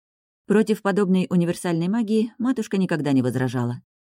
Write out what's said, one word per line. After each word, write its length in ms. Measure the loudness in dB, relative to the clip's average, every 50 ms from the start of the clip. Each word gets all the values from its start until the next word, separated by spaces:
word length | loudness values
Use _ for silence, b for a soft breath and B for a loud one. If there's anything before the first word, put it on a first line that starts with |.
| _ _ _ _ _ _ _ _ _
Против 360 | 2 2 2 2 2 0 -2
подобной 460 | -2 -2 0 0 2 2 2 2 2 2
универсальной 580 | 2 2 2 0 -2 -4 -4 -2 -2 -2 -2
магии 460 | -2 -2 -2 -2 0 0 0 0 -2 -4
матушка 400 | -4 -2 -2 -2 -2 -4 -2 -2
никогда 360 | 0 0 0 0 0 0 2 2
не 80 | 2
возражала. 600 | 2 0 0 -2 -2 -2 -2 -2 -4 -4 -6 -8 -12 _ _ _ _ _